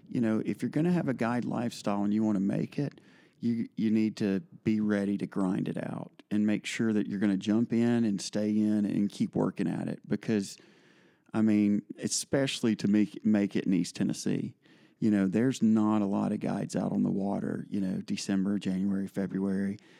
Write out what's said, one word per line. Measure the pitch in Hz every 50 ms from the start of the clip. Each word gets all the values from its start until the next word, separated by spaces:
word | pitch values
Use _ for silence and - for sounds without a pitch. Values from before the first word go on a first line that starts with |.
| -
You | - - 127
know, | 117 110 110 110 -
if | - 104 -
you're | - 120
gonna | - 147 165 175 180
have | 170 147 139
a | 127
guide | 113 120 113 120 120 110
lifestyle | 101 117 113 120 117 - - - 110 101 101 101
and | 104 104
you | 107 110
wanna | 110 107 95
make | 98 101 107 107 113 - - -
it, | 143 139 - - - - - - - _ _ _
you, | - 117 117 117 - - _
you | - 110 110
need | 107 110 110 107 101
to | - 113 101 98 95 82 - - - -
be | 113 110 107
ready | 107 104 104 101 101 98 101
to | 92 92
grind | 85 - 98 98 92 92 104 98
it | - -
out | - - - - - - - - - - -
and | 104 104 104
make | 107 104 98 -
sure | - - - 117 113 107
that | 104 82
you're | - 101 95
gonna | 107 104 98
jump | 92 98 104 104 113 120 - 117
in | 113 117 120 120 117 117
and | 110 101 90
stay | - - - 107 107 107
in | 107 107 107 107 107 107 101
and | 98 - - 104 104
keep | - - 117 - -
working | - 104 98 - - 95
at | 85 87 - 87 85
it. | - - -
Because, | - - 104 - - 113 104 98 - - - - - - _ _ _ _ _ _ _ _ _ _ _ -
I | 110
mean, | 110 110 107 104 104 104 104 104 - - - -
especially | - 107 - - - - - 139 135 135 - - - 117 107
to | - -
make, | 104 104 107 104 95 - - -
make | 110 107 101 101 98 -
it | 104 -
in | - 95
East | 85 87 - -
Tennessee, | - 98 - - - - 101 98 - - 104 - _ _ - - - - _ _ -
you | - 113
know, | 104 101 98
there's | 98 90 107 120 135 123 -
not | 113 110 110 110 107 107 107 107
a | 104
lot | 98 101 104 104 98
of | 104 104
guides | - - 95 101 104 - -
out | 95 98 98 -
on | 101 98
the | 95
water, | 95 98 95 101 101 95 - - 82 - - -
you | 104 101
know, | 95 92 95 92 95
December, | - 101 - - - 98 98 95 101 101
January, | 98 - 95 92 92 98 101 98 98 98
February. | 92 - 101 98 92 - 95 98 98 95 95 98 98 101 - - - -